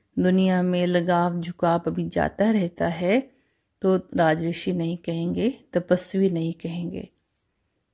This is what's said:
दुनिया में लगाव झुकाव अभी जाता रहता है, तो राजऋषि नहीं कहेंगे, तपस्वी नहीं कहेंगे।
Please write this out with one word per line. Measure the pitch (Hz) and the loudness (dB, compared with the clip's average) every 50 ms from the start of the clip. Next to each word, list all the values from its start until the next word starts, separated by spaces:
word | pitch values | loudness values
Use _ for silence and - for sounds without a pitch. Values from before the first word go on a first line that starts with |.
| _ _ _ - | _ _ _ 0
दुनिया | 180 180 185 185 190 185 185 180 180 | 2 4 4 4 4 4 4 2 2
में | 180 180 175 180 | 2 2 0 0
लगाव | 180 180 175 170 180 175 170 175 175 175 175 | 2 2 2 2 2 2 2 2 0 0 -4
झुकाव | 165 175 170 - - 170 170 170 - | -6 -8 -6 -2 0 2 2 0 0
अभी | 165 170 175 170 165 | -2 -4 -4 -4 -2
जाता | - 170 156 - - - 196 226 | -2 -2 -2 -2 0 0 0 2
रहता | 220 208 180 175 - - 170 170 | 2 2 0 -2 -2 -2 -4 -2
है, | 165 165 180 180 208 262 269 - _ _ _ _ _ _ _ _ _ _ | -2 -2 -2 0 0 0 0 -4 _ _ _ _ _ _ _ _ _ _
तो | - 190 185 | 0 0 0
राजऋषि | 185 185 - - - 165 160 160 165 165 170 170 - - 185 185 | 0 -2 -4 0 2 2 2 2 2 -2 -4 -4 -4 -4 -4 -2
नहीं | 175 165 165 175 | -2 -2 -4 -4
कहेंगे, | 170 - - 165 165 165 175 175 180 190 247 277 - - _ - | -6 -6 -6 -4 -4 -4 -2 -2 0 -2 -2 -2 -4 -12 _ -4
तपस्वी | 180 175 - 180 180 - - - 190 196 190 | -4 2 2 0 0 0 -2 -2 0 0 2
नहीं | 170 165 165 165 165 | 0 0 -2 -4 -6
कहेंगे। | - - 165 165 175 175 170 185 185 - - _ _ _ _ _ _ _ _ _ _ _ _ _ _ _ _ | -6 -8 -8 -8 -6 -8 -8 -8 -10 -12 -14 _ _ _ _ _ _ _ _ _ _ _ _ _ _ _ _